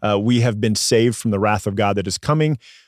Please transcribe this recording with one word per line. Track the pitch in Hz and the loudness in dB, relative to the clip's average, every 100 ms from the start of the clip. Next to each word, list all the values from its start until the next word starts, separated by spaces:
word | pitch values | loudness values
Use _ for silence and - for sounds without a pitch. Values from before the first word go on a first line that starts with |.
uh, | 107 101 | -2 0
"We | 110 120 | 2 2
have | 120 107 | 2 0
been | 110 | -2
saved | 104 - 113 120 113 | -2 0 2 2 0
from | 113 | -2
the | 98 | 0
wrath | 104 104 104 | 0 0 -2
of | 98 | -2
God | 101 101 | 0 0
that | 95 | -4
is | - | -6
coming," | - 156 156 143 - - | -2 0 0 -2 -8 -20